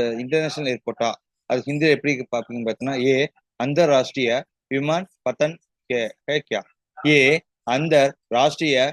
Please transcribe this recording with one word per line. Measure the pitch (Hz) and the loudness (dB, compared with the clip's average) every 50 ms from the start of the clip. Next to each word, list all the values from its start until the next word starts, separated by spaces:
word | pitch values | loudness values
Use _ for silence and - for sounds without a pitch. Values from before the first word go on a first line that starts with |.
| 120 117 113 120 | 0 -2 -4 -6
இன்டர்நேஷனல் | 127 131 156 160 156 147 - 151 143 131 | -4 -2 -2 -2 -2 -4 -6 -6 -4 -4
ஏர்போர்ட்டா, | 123 - _ 117 107 - 117 113 104 - _ _ _ _ _ - | -6 -6 _ -8 -4 -2 -2 -2 -4 -6 _ _ _ _ _ -4
அது | 127 127 - 135 | -4 -4 -2 -4
ஹிந்தியில | 147 147 160 156 143 | -2 0 2 2 2
எப்படி | - - 147 139 127 123 - 123 | 2 0 -2 -4 -4 -4 -6 -6
பாப்பீங்கன்னு | 120 113 - 120 120 113 | -6 -6 -6 -8 -6 -4
பாத்தீங்கன்னா, | 110 110 - 127 135 139 127 127 | -4 -4 -4 -6 -6 -4 0 2
ஏ | 135 131 131 147 - _ _ _ _ _ - 123 | 2 2 2 0 -2 _ _ _ _ _ -6 -4
அந்தர்ராஷ்டிரிய | 139 147 170 170 147 139 131 123 - - 135 123 117 120 139 - _ _ _ _ - 135 | 0 2 2 4 4 4 2 2 0 -4 -2 -2 0 -2 -2 -4 _ _ _ _ -6 -4
விமான் | 139 139 151 160 180 190 - _ _ - | -2 -2 -2 -2 -4 -4 -8 _ _ -6
பத்தன் | 127 117 - 151 156 165 - _ _ _ _ _ - | -6 -2 -2 -2 -2 -2 -6 _ _ _ _ _ -4
கே-, | 123 120 113 107 - _ _ | -2 -2 -2 -4 -8 _ _
ஹே | 143 151 151 - | -4 -4 -4 -4
கியா? | - 113 98 - _ _ _ _ _ _ - - 147 151 | -4 -6 -6 -6 _ _ _ _ _ _ -4 0 4 4
ஏ | 143 131 139 156 165 - _ _ _ _ 117 123 | 6 6 4 4 2 -2 _ _ _ _ -4 -2
அந்தர்ராஷ்டிரிய | 139 156 165 156 143 135 139 - _ _ - 113 120 139 151 147 - 165 151 135 127 131 147 | -2 0 2 4 4 4 2 0 _ _ -2 2 2 2 2 0 0 0 0 2 2 2 0